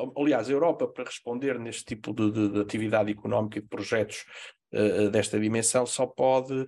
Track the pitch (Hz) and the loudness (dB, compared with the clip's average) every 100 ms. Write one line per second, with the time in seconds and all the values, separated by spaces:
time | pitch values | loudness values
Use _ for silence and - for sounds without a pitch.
0 | 131 131 147 127 113 139 165 151 127 - | -6 0 2 2 2 2 2 2 -2 -4
1 | 123 - 120 120 139 120 113 110 - 113 | -10 -10 -8 -4 -2 -4 -6 -10 -10 -8
2 | - 110 107 107 107 101 104 113 110 107 | -6 0 0 2 2 2 0 -2 0 2
3 | 107 104 - 110 110 117 - 110 104 113 | 2 -2 0 0 0 -4 -8 -8 -2 0
4 | 107 - - - - - _ - 104 90 | 0 -4 -14 -16 -18 -20 _ 0 2 4
5 | 104 107 98 107 107 113 113 127 123 - | 4 4 2 0 0 2 2 2 0 0
6 | 127 - 131 131 131 135 | -2 2 2 4 2 -4